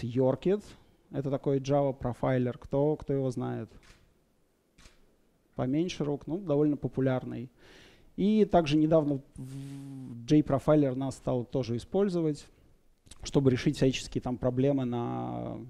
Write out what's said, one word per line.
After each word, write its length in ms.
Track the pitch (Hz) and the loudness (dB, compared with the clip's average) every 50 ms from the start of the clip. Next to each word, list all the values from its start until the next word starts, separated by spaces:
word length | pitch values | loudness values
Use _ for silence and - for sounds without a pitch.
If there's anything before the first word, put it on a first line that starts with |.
Yorkit. 640 | - 120 117 127 131 131 131 - - 180 196 214 - - - - _ _ _ _ _ - | -8 -4 0 2 2 2 2 2 0 0 0 -2 -4 -12 -20 -20 _ _ _ _ _ -10
Это 160 | - 139 131 135 | -8 -6 -4 -4
такой 300 | 139 131 - 143 139 135 | -4 -2 -2 0 -2 0
Java 340 | 131 135 143 143 143 139 | 0 2 2 2 2 0
профайлер. 640 | 127 - - 123 117 - - 135 131 127 123 123 117 | -2 -2 -4 -6 -4 -2 0 0 2 2 0 -2 -4
Кто, 380 | - - - - 139 143 151 151 | -6 -10 -4 0 0 2 2 0
кто 180 | - - - | -2 -4 -4
его 200 | 143 139 135 131 | -2 -2 -2 -2
знает? 360 | 120 120 127 123 123 117 113 - - - _ - - _ _ _ _ _ _ _ _ _ _ _ _ _ _ _ _ _ - - _ _ - _ _ _ _ _ _ _ _ _ - | -4 -4 -6 -6 -6 -8 -8 -12 -14 -20 _ -20 -20 _ _ _ _ _ _ _ _ _ _ _ _ _ _ _ _ _ -20 -20 _ _ -20 _ _ _ _ _ _ _ _ _ -8
Поменьше 480 | - 127 127 135 156 170 185 - - 151 | -6 -4 -2 0 -2 -2 -2 -4 -4 -4
рук, 240 | 147 143 135 - - | -4 -4 -4 -6 -8
ну, 100 | 151 202 | -8 -6
довольно 380 | 202 165 143 143 151 151 147 | -2 0 0 2 2 2 0
популярный. 720 | - - 123 - 131 131 131 127 127 - 123 123 120 120 - _ _ - - - - - - - - - - - | -2 -4 -6 -2 0 0 0 0 -2 -4 -8 -10 -10 -10 -12 _ _ -20 -20 -20 -20 -20 -20 -20 -20 -20 -14 -4
И 280 | - 180 208 214 214 202 | 0 2 2 4 4 4
также 320 | 202 - 175 165 139 151 | 4 4 2 4 4 2
недавно 440 | 156 156 156 165 160 147 147 143 131 - _ - | 2 4 6 4 4 4 2 -2 -4 -6 _ -16
в-, 920 | - 131 131 135 135 135 139 139 139 139 139 135 135 131 123 120 117 117 123 | -16 -14 -14 -12 -14 -14 -14 -14 -14 -14 -14 -14 -14 -14 -14 -14 -8 0 4
J-профайлер 680 | 151 151 147 - 139 127 - - 151 151 143 135 127 | 4 4 6 4 0 0 4 4 6 6 6 4 2
нас 220 | 131 135 131 123 | -2 -4 -6 -6
стал 280 | - - 139 131 123 117 | -6 -4 -2 -2 -2 -2
тоже 320 | - - 135 123 110 120 117 | -2 -2 -2 -2 0 -2 -4
использовать, 680 | - - - 190 202 202 175 175 160 156 147 - - - _ _ _ _ - _ _ _ _ _ _ - - - - | -4 -4 0 0 0 2 0 0 0 0 -2 -4 -8 -20 _ _ _ _ -20 _ _ _ _ _ _ -20 -20 -16 -10
чтобы 260 | - - 151 139 131 | 0 2 4 4 4
решить 240 | 127 123 - 160 135 | 4 4 2 0 2
всяческие 480 | - 135 135 123 - - - - 131 | 4 2 2 2 0 -6 -6 -6 -6
там 140 | - 127 123 107 | -4 -4 -4 -2
проблемы 460 | - 127 123 127 131 143 143 135 127 | -2 -2 0 2 2 2 2 2 0
на 720 | 120 120 120 120 123 123 123 120 123 120 120 120 120 117 113 113 127 | -2 -2 -4 -4 -4 -4 -6 -6 -6 -8 -8 -8 -8 -10 -10 -12 -16